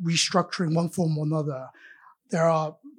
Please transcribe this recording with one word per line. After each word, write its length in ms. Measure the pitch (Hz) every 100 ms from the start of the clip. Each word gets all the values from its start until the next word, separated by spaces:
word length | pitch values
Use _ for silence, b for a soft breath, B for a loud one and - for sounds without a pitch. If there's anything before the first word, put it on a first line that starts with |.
restructuring 720 | 170 165 - 180 180 - 165 165
one 140 | 170
form 280 | - 165 151
or 80 | 156
another. 440 | 156 147 131 127 B B B B B -
There 140 | 170
are 320 | 165 160 156 - 285